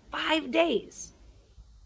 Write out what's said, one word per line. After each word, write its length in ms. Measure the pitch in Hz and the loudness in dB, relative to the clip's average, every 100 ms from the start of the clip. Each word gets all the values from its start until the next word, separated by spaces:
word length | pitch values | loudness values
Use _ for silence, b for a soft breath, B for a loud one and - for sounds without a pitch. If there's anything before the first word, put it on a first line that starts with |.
| - | -8
five 400 | - 311 320 277 | -4 0 0 2
days. 640 | 320 339 220 - - - - - - - - - - | 2 4 2 -2 -10 -14 -16 -20 -20 -20 -20 -20 -20